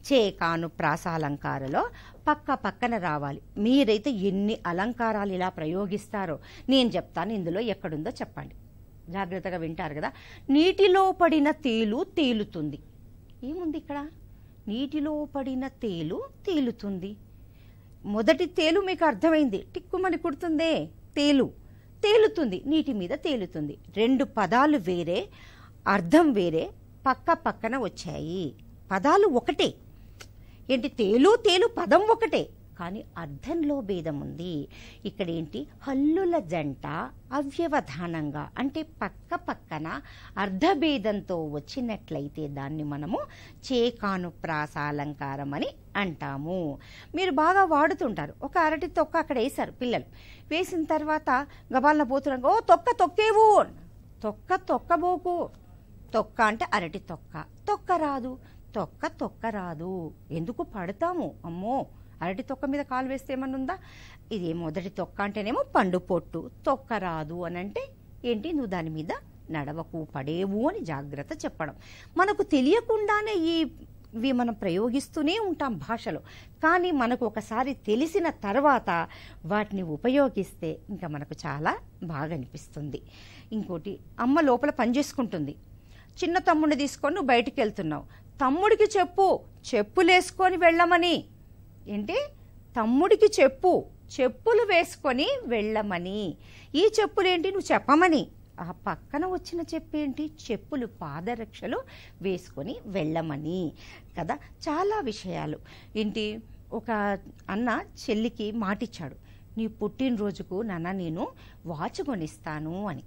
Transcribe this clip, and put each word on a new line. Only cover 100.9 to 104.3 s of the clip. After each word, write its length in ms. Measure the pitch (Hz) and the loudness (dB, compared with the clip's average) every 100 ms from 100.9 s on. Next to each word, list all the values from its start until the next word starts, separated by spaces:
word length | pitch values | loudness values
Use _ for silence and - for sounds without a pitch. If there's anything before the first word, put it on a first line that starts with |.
| - 151 143 185 233 214 - - 370 523 - - - | -10 -10 -8 -6 -8 -10 -10 -6 -6 -8 -18 -20 -8
వేసుకొని 540 | 196 180 - - 151 440 220 | -6 -6 -8 -12 -10 -10 -8
వెళ్ళమని 840 | 190 151 165 165 143 151 185 160 - - - - - | -4 -2 -2 -4 -6 -6 -4 -6 -8 -20 -20 -16 -8
కదా. 160 | 165 | -6